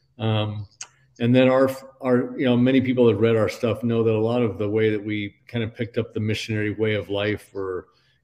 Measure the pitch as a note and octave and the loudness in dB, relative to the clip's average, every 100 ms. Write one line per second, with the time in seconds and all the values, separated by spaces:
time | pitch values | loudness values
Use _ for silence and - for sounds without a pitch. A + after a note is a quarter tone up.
0 | _ - A2 A2 G#2+ G#2 G2+ _ - _ | _ -6 -2 -2 -2 -6 -12 _ -20 _
1 | _ - A#2+ B2+ B2+ C3 C3+ - - - | _ -4 2 4 6 4 2 0 -14 -8
2 | B2+ B2 - - C3 A#2+ B2+ C3 B2+ B2 | 0 0 0 -2 0 2 4 4 2 4
3 | A#2+ G2+ A2+ A2+ G#2 - A#2+ G2+ A#2 A#2 | 4 4 2 2 0 -2 -4 -2 -2 0
4 | A2+ G#2+ A2 A#2+ A#2 F#2+ G#2 A2 A2 G#2 | 2 2 0 0 -2 -2 -2 0 0 0
5 | G#2+ G#2 G2+ - - A#2+ A2 - A2+ B2 | -4 -6 -8 -12 -10 -6 -6 -6 -6 -6
6 | A2+ A2 G#2+ G#2 - G#2+ G#2+ G2 A2 G#2 | -6 -4 -4 -4 -4 -4 -4 -2 -2 -2
7 | F2+ G2+ G#2+ G2+ - G2 F#2+ F2+ - _ | -4 -4 -2 -4 -8 -10 -8 -8 -12 _
8 | _ _ | _ _